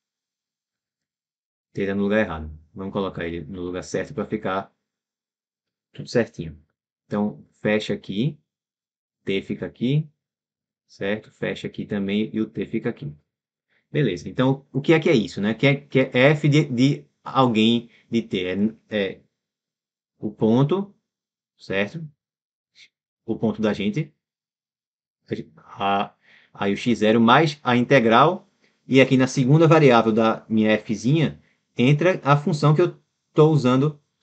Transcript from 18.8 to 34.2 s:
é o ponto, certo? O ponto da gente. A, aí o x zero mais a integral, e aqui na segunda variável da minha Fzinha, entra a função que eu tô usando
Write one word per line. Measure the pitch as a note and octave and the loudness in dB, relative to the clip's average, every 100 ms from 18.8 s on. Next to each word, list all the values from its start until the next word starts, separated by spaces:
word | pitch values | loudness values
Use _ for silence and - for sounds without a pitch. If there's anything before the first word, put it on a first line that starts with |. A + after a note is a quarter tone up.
| - | -8
é | G#2+ F#2+ - _ _ _ _ _ _ _ _ _ _ | -4 -4 -6 _ _ _ _ _ _ _ _ _ _
o | G#2+ | -12
ponto, | G#2 A2 A#2+ C#3+ F#3 G3+ _ _ _ _ _ _ _ | -2 0 2 2 0 -6 _ _ _ _ _ _ _
certo? | - F#2+ G2+ D#3+ D3+ _ _ _ _ _ _ _ - _ _ _ - | -8 -6 -6 -8 -16 _ _ _ _ _ _ _ -20 _ _ _ -10
O | G#2 | -4
ponto | A2 G#2 | -4 -2
da | G#2+ | -2
gente. | G#2 G2+ G#2 D#3 _ _ _ _ _ _ _ _ _ _ _ - G#2+ - _ | -2 -4 -4 -6 _ _ _ _ _ _ _ _ _ _ _ -12 -12 -12 _
A, | - - G2 G2+ G2+ _ _ _ _ | -20 -8 -4 -2 -4 _ _ _ _
aí | - G2+ | -6 -4
o | G2+ | -4
x | A#2+ G#2 | -2 0
zero | G#2+ A#2 | 2 4
mais | A2+ C#3 D#3+ - | 4 4 2 -2
a | B2+ A#2+ | -2 0
integral, | A#2+ C3+ A2+ A#2 D#3 G3+ - _ _ _ - | 2 2 4 4 4 0 -8 _ _ _ 0
e | C3 | 4
aqui | B2+ C3 | 4 4
na | C3 | 0
segunda | C#3+ B2 D#3+ D#3+ | 0 2 4 6
variável | D#3+ C#3 A#2 A2+ | 6 6 4 4
da | G#2+ A2 G#2+ - | 2 0 -2 -2
minha | A2 G#2+ G#2+ | 0 2 0
Fzinha, | - G2+ A2 D#3+ B2+ - _ _ _ - | -2 -6 -2 0 0 -6 _ _ _ -2
entra | B2 D3 E3+ F3+ | 2 2 2 0
a | C#3 D3 | 0 0
função | G3 D#3 D3 D#3 | 0 0 2 2
que | |
eu | F3 - _ _ _ | 0 -2 _ _ _
tô | - D3+ | 4 4
usando | D3 B2 C3 D3+ - _ _ | 4 2 2 0 -4 _ _